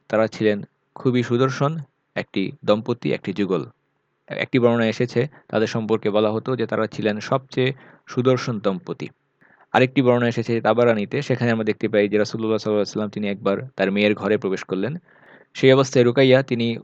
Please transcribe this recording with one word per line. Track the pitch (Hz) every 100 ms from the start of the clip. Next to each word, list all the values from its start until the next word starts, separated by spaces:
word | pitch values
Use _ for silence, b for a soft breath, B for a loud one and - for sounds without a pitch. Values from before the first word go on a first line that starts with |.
| -
তারা | 110 110
ছিলেন | - 107 104 - _ _
খুবই | - 131 123
সুদর্শন | 120 120 131 131 143 165 139 _ _
একটি | - 95 104 95 143
দম্পতি, | - 107 107 120 -
একটি | - -
যুগল। | 95 95 87 64 _ _ _ _ _ -
একটি | - - 131
বর্ণনায় | 117 117 113
এসেছে | 110 123 120 139 b b
তাদের | 107 110
সম্পর্কে | 117 107 110 107
বলা | 101 107
হতো | 110 131 127
যে | 110
তারা | 110 110
ছিলেন | - 107 104
সবচেয়ে | - 135 - - 127 135 b b b
সুদর্শন | - 123 123 - 110
দম্পতি। | 101 92 - 82 - _ _ _ b b b
আরেকটি | 113 127 131
বর্ণনা | 123 120 120
এসেছে | 120 110 117
তাবারানীতে, | 110 113 120 110 98 135
সেখানে | 147 127 120
আমরা | 113
দেখতে | 107 104 107
পাই | 104 101
যে | 104
রাসূলুল্লাহ | 104 113 110 110
সাল্লাল্লাহু | 107 104 98 107
আলাইহি | 104
ওয়াসাল্লাম |
তিনি | 104 101
একবার | 101 98 98 131 -
তার | 98
মেয়ের | 101 104
ঘরে | 104 101 107
প্রবেশ | 101 92
করলেন। | - 95 107 165 b b b b b
সেই | - 131
অবস্থায় | 131 127 135
রুকাইয়া | 120 120 135 127
তিনি | 131 117 117 113